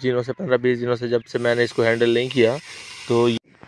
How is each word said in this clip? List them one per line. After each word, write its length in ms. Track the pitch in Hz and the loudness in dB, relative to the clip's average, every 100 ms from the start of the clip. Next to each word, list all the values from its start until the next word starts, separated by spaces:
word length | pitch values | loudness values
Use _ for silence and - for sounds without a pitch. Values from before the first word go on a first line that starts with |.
दिनों 200 | 127 123 | -4 -2
से, 100 | 120 | -4
पन्द्रह 240 | 127 175 123 | -6 -2 0
बीस 200 | 123 120 | 0 0
दिनों 180 | 120 117 | -2 -4
से 120 | 120 | -2
जब 140 | 120 | -2
से 140 | - 123 | -2 -2
मैंने 260 | 120 120 | 0 0
इसको 180 | 117 - | 0 2
handle 320 | 113 117 117 | 2 2 2
नहीं 140 | 117 127 | 2 0
किया 260 | 131 113 143 - - - - - | 2 2 2 -8 -18 -18 -10 0
तो, 200 | 117 120 113 _ - | 2 2 0 _ -20